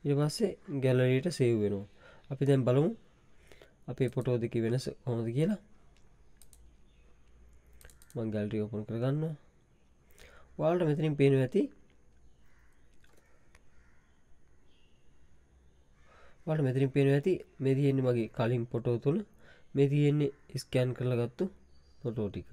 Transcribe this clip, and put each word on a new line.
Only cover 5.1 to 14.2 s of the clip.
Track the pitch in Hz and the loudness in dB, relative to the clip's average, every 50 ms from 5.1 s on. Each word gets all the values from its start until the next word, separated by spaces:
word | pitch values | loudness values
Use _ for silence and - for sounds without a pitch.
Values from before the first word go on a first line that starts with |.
| 120 117 113 113 | -4 -4 -4 -2
කියලා. | 117 135 160 196 214 185 - - - - - - - - - - - - - - - - - - - - - - _ - - - _ - - - - - - - - - - - - - _ - - - - - - - - - - | 0 0 0 0 -2 -4 -8 -20 -20 -20 -20 -20 -20 -20 -20 -20 -20 -20 -20 -20 -20 -20 -20 -20 -20 -20 -20 -20 _ -20 -20 -20 _ -20 -20 -20 -20 -20 -20 -20 -20 -20 -20 -20 -20 -20 _ -20 -20 -20 -20 -20 -20 -20 -20 -12 -8
මම | 123 113 110 | -6 -6 -4
ගැලරි | 104 107 104 104 110 107 | -2 -4 -4 -2 -2 -4
ඕපන් | 104 107 113 104 107 | -4 -4 -6 -8 -8
කරගන්නවා. | - 113 113 120 131 139 151 156 165 156 - - - _ - _ _ _ _ _ _ _ _ _ _ - - - - - - - - - - | -6 -6 -4 -2 -2 -2 -2 -4 -6 -8 -10 -16 -20 _ -20 _ _ _ _ _ _ _ _ _ _ -20 -20 -20 -20 -20 -20 -20 -20 -10 -4
ඔයාලට | 151 156 170 180 180 | -2 0 0 2 0
මෙතනින් | 156 147 139 151 156 147 | 0 0 0 0 -2 2
පේනවා | 143 143 139 135 135 | 4 4 4 6 4
ඇති. | 131 127 - 190 294 277 - - - - _ - _ - - - - - - _ - - - - - - - - - - - - - - - - _ _ - - - - - - _ - - - - - - - _ _ _ _ | 2 2 0 0 -2 -2 -6 -18 -20 -20 _ -20 _ -20 -20 -20 -20 -20 -20 _ -20 -20 -20 -20 -20 -20 -20 -20 -20 -20 -20 -20 -20 -20 -20 -20 _ _ -20 -20 -20 -20 -20 -20 _ -20 -20 -20 -20 -20 -20 -20 _ _ _ _